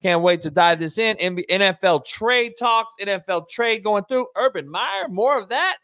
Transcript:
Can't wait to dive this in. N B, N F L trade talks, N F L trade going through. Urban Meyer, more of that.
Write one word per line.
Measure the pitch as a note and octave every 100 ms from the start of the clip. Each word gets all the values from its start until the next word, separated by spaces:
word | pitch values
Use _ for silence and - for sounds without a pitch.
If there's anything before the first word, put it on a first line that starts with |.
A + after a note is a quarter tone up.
Can't | F#3+ F3
wait | F3 F3
to | E3
dive | D3 E3+ E3+
this | D#3+ D#3
in. | A3+ G#3+
N | F3+ F3+
B, | F3+
N | F#3
F | G3 F#3
L | F#3 D#3+
trade | B2 - A3+ B3 A#3 A#3
talks, | A#3+ A3+ A3+ -
N | G3+
F | F#3+ E3+
L | F3+ E3+
trade | - A#3 A3+
going | G#3 G#3 G3
through. | B3+ B3 -
Urban | B3+ G3 C#3+
Meyer, | E3 B3 G3 C4
more | F3+ A#3+ C#4+
of | F#3+
that. | B3 F#4 -